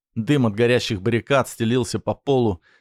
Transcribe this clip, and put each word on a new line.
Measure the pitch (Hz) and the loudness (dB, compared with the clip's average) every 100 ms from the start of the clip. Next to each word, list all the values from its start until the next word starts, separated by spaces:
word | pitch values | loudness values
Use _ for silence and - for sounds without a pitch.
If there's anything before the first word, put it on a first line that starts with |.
| _ | _
Дым | 117 107 143 117 | -6 0 2 2
от | |
горящих | 98 120 120 - 101 | 2 2 2 0 -4
баррикад | 104 117 - 139 - | -2 -2 0 0 -2
стелился | - 113 127 117 107 | -2 0 0 -2 -4
по | - | -6
полу, | 104 - 135 113 90 _ _ | -4 0 2 2 -2 _ _